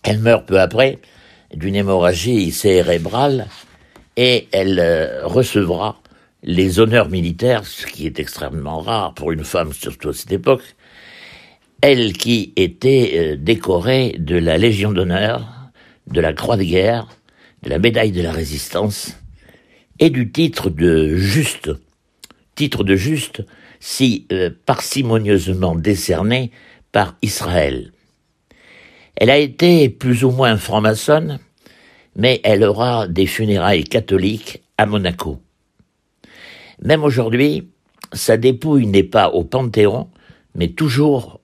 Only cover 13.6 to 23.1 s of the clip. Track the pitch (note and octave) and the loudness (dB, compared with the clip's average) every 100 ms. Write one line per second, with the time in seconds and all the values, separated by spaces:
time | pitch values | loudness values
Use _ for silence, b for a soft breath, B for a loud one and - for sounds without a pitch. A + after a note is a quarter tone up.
13.6 | - F2 G2+ C3 B2 - D2+ F2 E2 D#2+ | 0 -2 0 0 0 -4 -2 0 2 2
14.6 | A#2 G2+ G#2 F#2 F2+ F#2 G#2+ B2 A#2 - | 2 2 0 0 0 0 -2 -4 -8 -18
15.6 | - b b b - F2 D#2+ D#2 - A2+ | -20 b b b -6 -2 -2 -2 -2 0
16.6 | F2+ F2+ G2+ A#2 A2 b b b b b | 2 2 2 0 -6 b b b b b
17.6 | - D2 A2 A2+ A2 F2 E2+ E2 D2+ D2 | -6 0 0 2 0 -2 -4 -4 -6 -8
18.6 | - F2 G#2 G2+ - - - b b b | -6 -4 -4 -4 -12 -16 -20 b b b
19.6 | b b b - D#3+ C3 A2+ C#3+ D#3+ - | b b b 0 2 2 -4 0 -2 -2
20.6 | F#2+ D2+ F2 D#2+ D#2 E2+ G2 B2+ C#3 - | -6 0 2 4 2 0 0 0 -2 -4
21.6 | - C#2+ _ _ _ _ - _ _ - | -8 -10 _ _ _ _ -20 _ _ -4
22.6 | D3+ A#2 G2 F#2+ A2+ | -4 -2 2 2 2